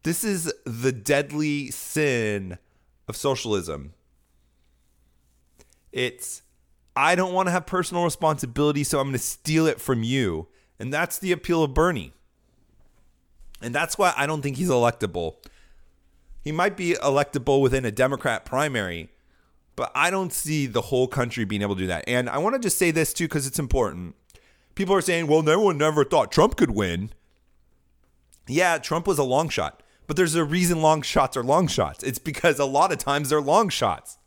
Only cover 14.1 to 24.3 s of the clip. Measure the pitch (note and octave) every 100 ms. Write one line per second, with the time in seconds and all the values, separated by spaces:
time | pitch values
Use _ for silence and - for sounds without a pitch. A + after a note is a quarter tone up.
14.1 | C3 C#3+ D#3 C#3+ C3 F3+ B2+ A#2+ - G2+
15.1 | E2+ E2 - - _ - - - _ _
16.1 | _ _ - D3 D#3 F#3+ G3 F3 E3 C#3+
17.1 | C#3 C#3+ C#3 B2 C#3 C3+ C3 B2 G#2 C3
18.1 | C3+ C#3 A2 - C3 D3+ B2 F#2+ E2+ D#2+
19.1 | _ _ _ _ _ _ - - - E3
20.1 | F#3+ F#3 - D3+ D#3 C3+ A2+ - B2+ B2+
21.1 | C3+ A#2+ A#2+ G#2 G#2 G2+ F#2+ F#2 E2+ -
22.1 | B2 B2 C#3+ F#3+ C4 A3+ - F3 D#3 D#3+
23.1 | - E3 D3+ C3+ - C3+ C3+ G#2+ D#2+ F2
24.1 | - _